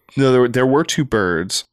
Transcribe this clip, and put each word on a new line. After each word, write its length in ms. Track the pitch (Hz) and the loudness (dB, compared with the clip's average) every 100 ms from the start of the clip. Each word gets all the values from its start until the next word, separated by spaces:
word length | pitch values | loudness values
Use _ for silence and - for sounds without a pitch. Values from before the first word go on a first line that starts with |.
| _ 135 | _ -2
No, 140 | 135 | 2
there 100 | 127 | 4
were, 80 | 123 | 2
there 160 | 123 131 | 0 0
were 180 | 139 | 0
two 220 | 165 - 135 | 0 -4 -2
birds. 600 | 110 92 82 95 - - | -2 -2 -2 -4 -8 -10